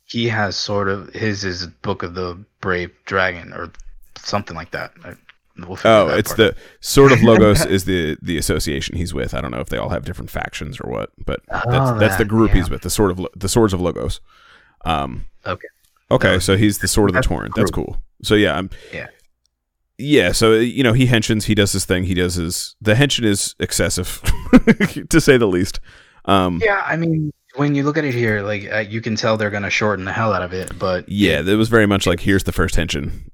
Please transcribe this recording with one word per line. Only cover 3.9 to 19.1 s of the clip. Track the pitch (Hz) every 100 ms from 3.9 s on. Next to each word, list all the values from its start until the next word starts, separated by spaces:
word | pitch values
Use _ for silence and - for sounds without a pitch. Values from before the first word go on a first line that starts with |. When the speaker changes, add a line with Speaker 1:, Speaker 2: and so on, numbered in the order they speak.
| - - -
Speaker 1:
something | - 104 104 82
like | -
that. | - 85 _
I, | 87 - _ _ _ -
we'll | 87 95
figure | 113
Speaker 2:
Oh, | 110 85
Speaker 1:
that | 80
Speaker 2:
it's | -
Speaker 1:
part | -
Speaker 2:
the | 104 - - _
Sword | - - 139
of | 120
Speaker 1:
out. |
<laughs> | 113
Speaker 2:
Logos | 110 107 104 160
is | 95 90
the, | 90 78 76
the | 90 78
association | - 80 - 69 - 85
he's | 87
with. | 69 62
I | 62
don't | 67
know | 58
if | -
they | 57
all | -
have | - -
different | - -
factions | - - - 76 73
or | -
what, | 57 - - -
but | 65 -
that's, | - 120
Speaker 1:
Oh, | 131 131 113
Speaker 2:
that's | 107 95
the |
Speaker 1:
that, | 107
Speaker 2:
group | 110 107
Speaker 1:
yeah. | 101
Speaker 2:
he's | 85
with, | 67
the | 90
Sword | - 101
of | 90
Lo-, | 90 87
the | 92
Swords | 120 110
of | 90
Logos. | 87 67 62 - - _ _ - _ _ -
Um, | 76 69 60 - - -
Speaker 1:
Okay. | - - _ _ _ -
Speaker 2:
okay, | 127 98
Speaker 1:
No, | 92
Speaker 2:
so | 95 95
he's | 107 101
the | 95
Sword | - 98
of |
the | 90
Speaker 1:
that's | -
Speaker 2:
Torrent. | 69 50 110
That's | 98
Speaker 1:
group. | 92 -
Speaker 2:
cool. | - - _
So | 107 107
yeah, | 95 73
I'm | 95 - -
Speaker 1:
Yeah. | 82 -